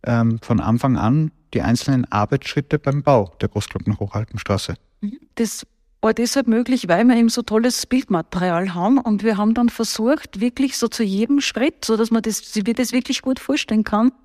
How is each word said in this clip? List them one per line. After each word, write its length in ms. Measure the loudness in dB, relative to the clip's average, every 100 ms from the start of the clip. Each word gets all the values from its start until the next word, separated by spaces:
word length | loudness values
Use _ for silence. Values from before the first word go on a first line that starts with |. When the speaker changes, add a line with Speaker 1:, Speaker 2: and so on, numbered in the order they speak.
Speaker 1:
ähm, 360 | -2 0 2 0
von 180 | -2 -2
Anfang 380 | 0 0 2 0
an 340 | 2 0 0 _ _
die 80 | -2
einzelnen 440 | 0 0 0 0 0
Arbeitsschritte 720 | -2 0 -2 -2 -6 -2 -2
beim 240 | 0 0
Bau 300 | 4 2 2 _
der 80 | -4
Großglockner 500 | -4 -6 -4 -4 -4
Hochalpenstraße. 760 | -4 -6 -6 -10 -2 -2 -2 -10 _ _
Speaker 2:
Mhm. 180 | -10 -10 _ -4
Das 320 | -4 -4 -16 _ _ _
war 120 | 0
deshalb 340 | 0 0 0 2
möglich, 400 | 2 2 -2 2
weil 160 | 4 6
wir 120 | 6
eben 120 | 4
so 120 | 2
tolles 440 | 0 2 2 -2 -2
Bildmaterial 880 | -2 0 -4 -2 -2 0 0 -2
haben. 240 | -2 2 2
Und 260 | 2 0
wir 140 | 0 2
haben 160 | 2
dann 160 | 2 0
versucht, 680 | 0 -6 -2 0 0 -2 -4
wirklich 380 | -4 0 -2 0
so 100 | -4
zu 160 | -2
jedem 380 | -2 0 2 0
Schritt, 440 | 0 -2 -2 -2 -2
so 100 | 0
dass 140 | 2
man 100 | 0
das, 160 | 0 -6
sich 260 | -4 -4
das 300 | -2 -2 0
wirklich 280 | -2 -2 -6
gut 180 | -4 -4
vorstellen 440 | -2 -4 0 0
kann 300 | 2 2 2 0